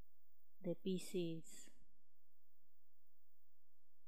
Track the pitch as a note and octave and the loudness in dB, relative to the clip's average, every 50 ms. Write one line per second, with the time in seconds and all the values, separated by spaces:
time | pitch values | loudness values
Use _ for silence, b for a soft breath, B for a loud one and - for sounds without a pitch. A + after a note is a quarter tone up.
0 | - - - - - - - - - - - - F#3 F3 E3+ - - G3 F#3 F3+ | -2 -2 -2 -2 -2 -2 -2 -2 -2 -2 -2 2 4 4 4 4 4 4 4 4
1 | - - - F3+ E3+ E3 E3 E3 - - - - - - - - - - - - | 2 2 4 4 4 4 4 2 0 -2 -2 -2 -2 -2 -2 -2 -2 -2 -2 -2
2 | - - - - - - - - - - - - - - - - - - - - | -2 -2 -2 -2 -2 -2 -2 -2 -2 -2 -2 -2 -2 -2 -2 -2 -2 -2 -2 -2
3 | - - - - - - - - - - - - - - - - - - - - | -2 -2 -2 -2 -2 -2 -2 -2 -2 -2 -2 -2 -2 -2 -2 -2 -2 -2 -2 -2
4 | - | -2